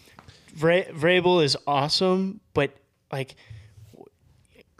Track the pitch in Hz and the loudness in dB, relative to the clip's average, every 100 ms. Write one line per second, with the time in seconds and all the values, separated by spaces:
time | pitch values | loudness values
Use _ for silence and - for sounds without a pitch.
0 | _ - - - - 160 160 175 - 165 | _ -20 -20 -20 -20 -4 0 0 -2 -2
1 | 156 180 175 180 147 135 - 143 143 - | 0 2 4 4 2 0 -2 -2 0 0
2 | 185 185 190 - _ - 143 - _ _ | 0 0 -2 -8 _ -4 -4 -6 _ _
3 | _ 139 131 - - - - - - - | _ -10 -10 -14 -20 -20 -20 -20 -20 -20
4 | - _ _ _ _ _ _ | -20 _ _ _ _ _ _